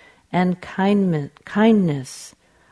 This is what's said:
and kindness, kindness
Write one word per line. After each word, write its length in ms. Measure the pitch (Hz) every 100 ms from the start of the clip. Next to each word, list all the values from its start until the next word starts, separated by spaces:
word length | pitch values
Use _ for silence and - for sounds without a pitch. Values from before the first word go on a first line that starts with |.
| - _ _
and 300 | 175 180 180
kindness, 680 | - - 196 208 190 156 139 -
kindness 920 | - 202 220 220 175 143 131 - - - _ _ _